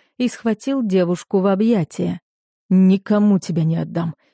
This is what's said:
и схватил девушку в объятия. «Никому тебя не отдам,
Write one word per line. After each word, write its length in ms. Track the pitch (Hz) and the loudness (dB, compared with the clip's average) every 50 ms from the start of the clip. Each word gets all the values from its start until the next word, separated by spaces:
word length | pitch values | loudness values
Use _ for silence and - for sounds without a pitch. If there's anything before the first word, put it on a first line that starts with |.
| _ _ _ | _ _ _
и 100 | - 254 233 | -4 -4 -4
схватил 540 | - - - 233 214 - - 269 277 269 240 | -4 -4 -4 -4 -4 -4 -4 -4 -4 -2 -2
девушку 580 | 202 185 185 180 170 180 170 - _ - 196 | 0 2 2 2 0 -2 -4 -4 _ -2 0
в 80 | 185 202 | 0 2
объятия. 760 | 196 190 220 226 240 196 156 - - - 180 175 175 175 _ _ _ _ _ _ _ _ _ - | 2 2 2 2 2 0 0 -2 -4 -6 -6 -6 -6 -8 _ _ _ _ _ _ _ _ _ 0
«Никому 720 | 185 185 190 185 190 196 196 - 214 208 208 208 202 185 | 2 4 6 4 4 2 0 0 0 2 2 2 2 2
тебя 260 | - - 165 165 160 | 0 -2 -2 -2 -2
не 120 | 160 165 | -2 -2
отдам, 400 | 170 165 160 170 170 170 165 151 _ _ _ | -4 -4 -6 -6 -6 -6 -6 -8 _ _ _